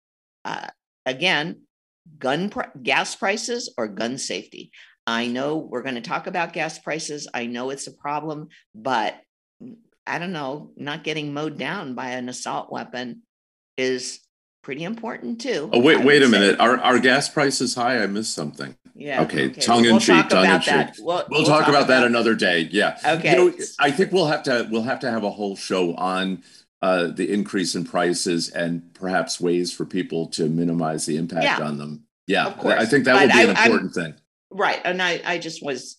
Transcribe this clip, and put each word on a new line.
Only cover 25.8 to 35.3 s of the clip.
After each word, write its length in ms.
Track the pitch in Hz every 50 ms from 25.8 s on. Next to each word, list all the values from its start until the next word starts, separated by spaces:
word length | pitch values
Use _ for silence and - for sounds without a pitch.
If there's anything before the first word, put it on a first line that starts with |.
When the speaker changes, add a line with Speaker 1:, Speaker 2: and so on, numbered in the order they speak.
| 90 85 -
Speaker 2:
on, 480 | - 90 92 92 92 92 95 92 90 - _ - - _ _ _ _
uh, 240 | 98 95 92 90 87
the 260 | 80 - - 90 -
increase 420 | 98 104 95 - - 98 87 - -
in 100 | 92 85
prices 640 | 85 - 90 87 87 85 - - 92 85 82 82 -
and 420 | - 85 85 85 85 85 - -
perhaps 480 | _ - 92 92 92 92 92 - - -
ways 320 | 87 87 87 90 90 87
for 140 | - - 78
people 400 | - - 92 87 85 85 82 82
to 240 | 80 - - 80 78
minimize 560 | 80 85 85 85 85 85 80 78 78 78 -
the 100 | 85 76
impact 280 | 78 87 85 - - -
Speaker 1:
Yeah. 220 | 277 - - 76
Speaker 2:
on 120 | 76 73 71
them. 260 | 73 76 76 - - _ _ _ _
Yeah, 200 | - 95 90 - -
Speaker 1:
Of 100 | - -
course. 160 | - - - -
Speaker 2:
I 60 | 226
think 220 | - 143 - 214
that 80 | 131 127
Speaker 1:
But 80 | 196
Speaker 2:
would 100 | 190 -
be 60 | - -
Speaker 1:
I, 40 | -
Speaker 2:
an 120 | - -
Speaker 1:
I'm 160 | - 226 -
Speaker 2:
important 220 | - - - - -
thing. 200 | - - 78 76 - _ _ _ _ _ _
Speaker 1:
Right. 300 | - 190 196 151 107 - -
And 160 | 175 180 185
I, 200 | 185 175 170 - -
I 140 | 170